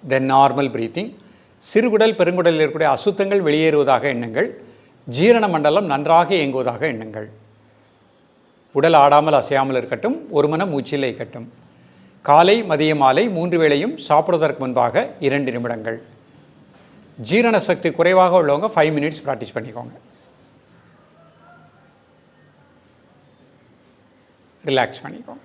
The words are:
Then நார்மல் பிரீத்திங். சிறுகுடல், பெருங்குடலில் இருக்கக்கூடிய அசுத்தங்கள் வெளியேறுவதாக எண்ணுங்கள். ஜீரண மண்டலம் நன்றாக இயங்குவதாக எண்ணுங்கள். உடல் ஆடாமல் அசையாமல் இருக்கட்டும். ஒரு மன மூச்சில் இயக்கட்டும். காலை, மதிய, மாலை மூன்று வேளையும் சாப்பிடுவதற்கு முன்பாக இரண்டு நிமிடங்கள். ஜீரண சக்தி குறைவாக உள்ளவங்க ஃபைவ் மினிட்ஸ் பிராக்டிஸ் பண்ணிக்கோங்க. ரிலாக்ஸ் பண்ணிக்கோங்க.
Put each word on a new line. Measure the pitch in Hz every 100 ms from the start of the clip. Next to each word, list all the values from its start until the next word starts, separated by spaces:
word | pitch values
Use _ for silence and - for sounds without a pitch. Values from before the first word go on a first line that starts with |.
| 156
Then | 131 131
நார்மல் | 135 135 131 139
பிரீத்திங். | 117 113 160 214 - - _ _ _ -
சிறுகுடல், | 214 240 208 220 220
பெருங்குடலில் | 175 180 175 156
இருக்கக்கூடிய | 156 156 156
அசுத்தங்கள் | 135 - 196 196 202
வெளியேறுவதாக | 165 151 160 151 135 127 135
எண்ணுங்கள். | 123 117 113 226 - - - _ _ -
ஜீரண | 123 190 233 214
மண்டலம் | 165 147 165 196
நன்றாக | 139 147 165 170
இயங்குவதாக | 190 143 131 123 117 151
எண்ணுங்கள். | 113 110 107 107 - _ _ _ _ _ _ _ _ _ _ _ _ _
உடல் | 139 151
ஆடாமல் | 160 143 147 156
அசையாமல் | 147 - 139 135 131
இருக்கட்டும். | 117 117 214 302 -
ஒரு | 151 147
மன | 160 190
மூச்சில் | 143 127 147
இயக்கட்டும். | 131 110 117 120 117 _ _ _ _ _ _ _
காலை, | - 147 180 220
மதிய, | 208 156 156
மாலை | 151 135 135 233
மூன்று | 180 175 170
வேளையும் | 160 143 202 311
சாப்பிடுவதற்கு | - 151 160 175 156 135
முன்பாக | 131 127 120 113 262 -
இரண்டு | 143 139 135
நிமிடங்கள். | 120 120 117 110 113 - _ _ _ _ _ _ _ _ _ _ -
ஜீரண | 110 190 240 220
சக்தி | - 175 170
குறைவாக | - 170 185 185 180
உள்ளவங்க | 151 143 208
ஃபைவ் | 190 156 151
மினிட்ஸ் | 147 156 -
பிராக்டிஸ் | 127 110 -
பண்ணிக்கோங்க. | 113 113 120 - _ _ _ _ _ _ _ _ _ _ _ _ _ _ _ - _ _ _ _ _ _ _ _ _ _ _ _ _ _ _ _ _ _ _ _ _ _ _ _ _ _ _ _ _ _ 160
ரிலாக்ஸ் | 131 120 -
பண்ணிக்கோங்க. | 143 165 254 247